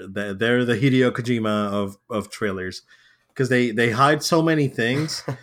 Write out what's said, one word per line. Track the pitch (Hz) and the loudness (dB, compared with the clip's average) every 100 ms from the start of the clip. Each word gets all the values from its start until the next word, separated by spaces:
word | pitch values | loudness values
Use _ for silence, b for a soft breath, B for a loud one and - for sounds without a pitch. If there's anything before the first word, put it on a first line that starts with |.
| 95 | -8
the, | 98 101 98 | -8 -8 -2
they're | 113 123 | 2 2
the | 120 113 | 2 2
Hideo | 135 127 127 | 2 4 2
Kojima | - 120 120 110 107 104 | 0 -2 -2 0 0 0
of, | 101 101 98 - | -2 -4 -6 -8
of | 110 98 | -8 -8
trailers, | - 107 95 92 92 b b b b b | -6 -4 -4 -8 -10 b b b b b
'cause | - 127 | -4 0
they, | 123 123 | 2 2
they | 110 117 | 2 0
hide | 110 139 151 | 4 4 2
so | - 165 | 2 2
many | 160 156 139 | 2 2 0
things | - 113 135 156 - - 127 | 0 -2 0 -4 -6 -8 -10